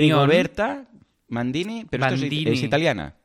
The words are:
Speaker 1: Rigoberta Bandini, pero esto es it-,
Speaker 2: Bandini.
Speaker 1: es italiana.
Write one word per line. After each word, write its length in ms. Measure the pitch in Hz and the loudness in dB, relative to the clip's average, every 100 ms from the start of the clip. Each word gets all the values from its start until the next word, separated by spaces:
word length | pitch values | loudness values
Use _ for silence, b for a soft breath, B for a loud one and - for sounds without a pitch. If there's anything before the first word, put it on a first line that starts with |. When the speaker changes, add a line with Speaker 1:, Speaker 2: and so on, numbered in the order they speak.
| 151 151 139 | 4 4 4
Speaker 1:
Rigoberta 560 | 170 175 - 226 285 262 - _ _ - | 4 2 -2 -4 -4 -12 -20 _ _ -10
Bandini, 580 | 117 123 143 202 226 214 | -6 -4 -4 -6 -8 -8
pero 140 | 127 | -4
esto 100 | 131 131 | -2 -2
es 40 | |
it-, 40 | 143 | -2
Speaker 2:
Bandini. 200 | 151 156 | -2 -2
Speaker 1:
es 120 | 131 | -2
italiana. 520 | 113 143 160 104 71 - | 0 0 0 -2 -6 -14